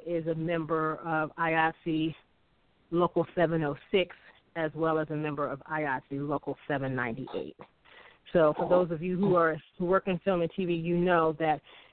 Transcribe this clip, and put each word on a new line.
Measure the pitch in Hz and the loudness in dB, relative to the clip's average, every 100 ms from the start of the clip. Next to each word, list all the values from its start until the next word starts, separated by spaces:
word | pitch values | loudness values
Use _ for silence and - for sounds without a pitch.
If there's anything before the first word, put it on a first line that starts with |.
| 165 | -4
is | 170 160 | -4 -2
a | 165 | -2
member | 165 170 156 160 156 156 170 | -2 -2 -2 -2 -2 -4 -4
of | 156 156 - | -2 -2 -2
I | 165 160 | 0 2
I | 160 - | 2 0
C | 170 160 160 - _ _ _ _ _ _ - | -4 -2 -2 -4 _ _ _ _ _ _ -4
Local | 170 170 170 165 - | 0 0 0 -2 0
seven | 160 165 | 0 0
oh | 147 143 - | -2 -6 -2
six, | 196 180 - - - _ 170 | 0 0 -6 -20 -20 _ -6
as | 156 151 | -4 -2
well | 160 156 | 0 0
as | 151 | -2
a | 151 | -4
member | 151 147 135 | -4 -4 -4
of | 135 - | -6 -8
I | 156 151 | -6 -4
I | 131 - | -4 -6
C | 139 | -8
Local | 143 143 - 139 - | -4 -4 -4 -8 -4
seven | 139 135 127 | -4 -2 -4
ninety-eight. | 120 127 127 95 71 - - _ _ - - _ - | -4 -6 -8 -8 -8 -14 -20 _ _ -20 -20 _ -2
So | 180 156 165 | 4 4 4
for | 165 | 2
those | 180 170 | 4 2
of | 160 | -2
you | 185 185 | -2 0
who | 202 175 | 4 4
are, | 160 156 - - | 4 0 -8 -4
who | 175 | 2
work | 190 196 | 2 2
in | 175 | -2
film | 196 180 | 0 0
and | 165 - | 0 -2
T | 175 | -2
V, | |
you | 170 165 175 | -2 0 2
know | 180 170 160 156 | 4 4 4 2
that | 160 151 - - - | 0 -2 -4 -20 -20